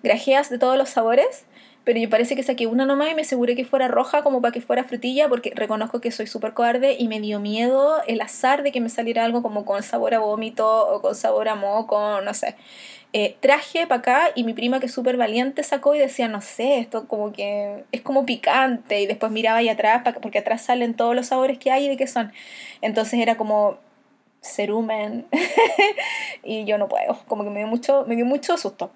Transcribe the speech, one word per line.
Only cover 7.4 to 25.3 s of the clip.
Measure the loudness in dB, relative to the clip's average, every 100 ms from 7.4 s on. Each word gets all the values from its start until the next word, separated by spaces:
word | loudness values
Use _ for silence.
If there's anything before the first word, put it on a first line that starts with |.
miedo | -4 0 2 4 4 2 0
el | -4
azar | -4 -2 2 2
de | 0
que | -2
me | -4
saliera | -4 -2 0
algo | 0 0
como | -2 -4
con | -2 -4
sabor | -2 -2 0
a | 0
vómito | 0 -2 -4 0 2 4 2
o | 2
con | -2
sabor | 0 0 2 0
a |
moco, | -2 0 -2 0 0 0 -2
no | -4
sé. | -4 -6 -8 -20 -20 -20 -20 _
Eh, | 0 0 2
traje | 4 4 0 -4 0
pa' |
acá | 0 2 4 2
y | 0
mi | -4
prima, | -2 -2 -2
que | -4
es |
súper | -2 -2 0
valiente, | 0 0 -2 -2
sacó | -4 0 2
y | 4
decía, | 2 0 -4
"No | -4
sé, | -10 -4 2 2
esto | 0 -6 -6
como | -4 -4
que | -6 -6 -4 -4 -8 -10
es | -8
como | 0 0 0
picante", | 0 2 4 2 0 -2 -2
y | 0
después | -2 -2
miraba | 0 2 2
ahí | 2
atrás, | 2 2 2
pa-, | 2
porque | -4 -4 -4
atrás | -2 -4
salen | 0 0 0
todos | 0 0
los | 0 0
sabores | 0 0 0
que | 0
hay | 2 2
y |
de | 0
qué | -2
son. | -2 -4 -8 -20 -18 -18 -6
Entonces | -2 0 0 0
era | 2 0
como | 0 2 2 0 _ _ _ _ _ _
cerumen. | -10 -4 -2 -2 -2 -4 -4 -8 -4